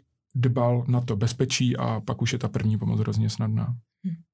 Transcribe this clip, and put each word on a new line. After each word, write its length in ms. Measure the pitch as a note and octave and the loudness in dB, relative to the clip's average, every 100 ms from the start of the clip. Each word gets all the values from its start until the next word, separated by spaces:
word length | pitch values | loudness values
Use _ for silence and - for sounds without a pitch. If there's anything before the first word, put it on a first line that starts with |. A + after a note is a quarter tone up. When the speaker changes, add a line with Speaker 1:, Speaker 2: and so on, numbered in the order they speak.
| _ _ _ | _ _ _
Speaker 1:
dbal 500 | B2+ B2+ B2 A#2+ B2 A#2+ | 0 2 4 2 2 2
na 120 | B2 | 0
to 160 | B2 G2+ | 0 0
bezpečí 600 | A#2 - C3 - B2 B2+ | 0 0 -2 0 0 0
a 240 | A#2+ A2 | 0 -2
pak 220 | - A#2 | -4 -2
už 100 | A#2 | -2
je 60 | - | -2
ta 100 | A2 | -2
první 300 | G2+ A2 G#2+ | 0 0 0
pomoc 220 | A2 A2 | 0 0
hrozně 300 | A2 G#2+ A2 | 0 0 0
snadná. 460 | - A2 A2 A#2 A#2+ - _ F#3+ | 0 0 0 -2 -4 -10 _ -8
Speaker 2:
Hm. 80 | E3 - | -8 -12